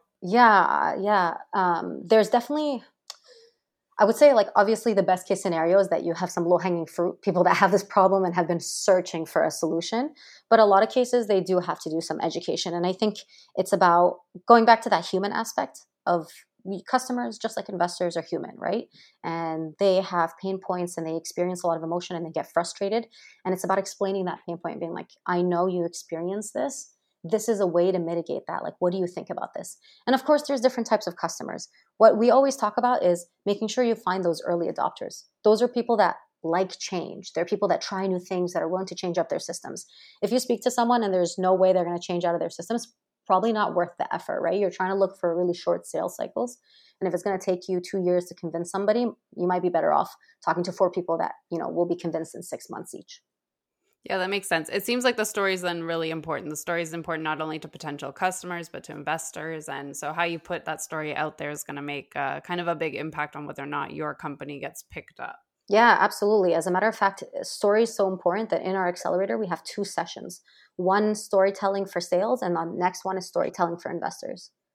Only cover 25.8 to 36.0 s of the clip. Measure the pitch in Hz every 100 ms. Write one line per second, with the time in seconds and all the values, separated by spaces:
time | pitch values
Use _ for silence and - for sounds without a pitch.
25.8 | 170 - - 165 175 202 208 - 277 -
26.8 | - _ _ _ 170 220 214 208 185 170
27.8 | 180 185 165 170 170 - - 175 - -
28.8 | 180 190 180 - - 180 - - - -
29.8 | _ _ - 262 285 294 294 277 247 247
30.8 | 226 214 180 175 165 - - - - _
31.8 | _ - 220 214 233 247 277 269 208 220
32.8 | 240 254 180 175 - _ - 202 220 254
33.8 | 240 226 - 190 175 160 - 170 170 -
34.8 | - - - - - _ 214 214 247 240
35.8 | 233 220